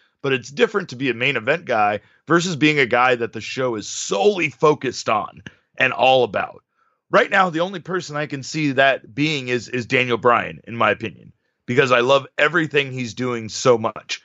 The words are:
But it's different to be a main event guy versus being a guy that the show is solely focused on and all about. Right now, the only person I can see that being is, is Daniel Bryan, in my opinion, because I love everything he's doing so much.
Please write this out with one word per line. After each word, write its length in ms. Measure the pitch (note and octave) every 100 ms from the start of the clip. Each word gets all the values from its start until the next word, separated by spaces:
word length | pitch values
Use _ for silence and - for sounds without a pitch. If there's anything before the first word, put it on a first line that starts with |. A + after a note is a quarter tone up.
| _ _
But 120 | C#3
it's 160 | C3 -
different 380 | C#3+ A3+ - F3
to 60 | B2
be 120 | C3+
a 40 |
main 220 | A2+ C3 B2+
event 280 | A2 E3+ B2+
guy 340 | A2+ G#2 G#2 _ _ -
versus 280 | E3 F3+ C#3+
being 220 | D3+ D3+
a 60 | A#2+
guy 300 | A#2+ B2+ B2
that 180 | A2+
the 80 | A#2
show 340 | - C3+ B2+ G#2+
is 120 | -
solely 640 | - - G3 G#3 F#3+ D#3
focused 600 | - D#3 D#3 B2+ - -
on 320 | G#2+ E2+ - - _ _ -
and 140 | C3
all 300 | - B2+ C3
about. 400 | A#2 F#2+ E2+ - _ _ _ _ _
Right 220 | G3 B3
now, 180 | G3 F#3
the 120 | D#3
only 180 | F#3 F#3+
person 360 | D#3+ F#3 D3 D3
I 120 | D3
can 160 | C#3+
see 280 | B2+ D#3+ D3
that 420 | C3 C3+ B2 - G#2+
being 320 | D#3 D3 B2
is, 200 | B2 G#2+
is 160 | B2 G#2+
Daniel 320 | C3 B2+ A#2
Bryan, 420 | B2 A2+ E2+ D#2+ -
in 100 | A#2
my 160 | G#2+
opinion, 400 | G2+ A2 B1 G#1 _ _ _ -
because 260 | B2 C3
I 80 | B2
love 260 | B2 C#3 C3+ -
everything 540 | D3+ E3+ D#3 D3 C3+
he's 220 | C3 A#2+
doing 340 | A2+ B2+ A#2 A2
so 300 | - C3 A#2
much. 440 | A2+ - - -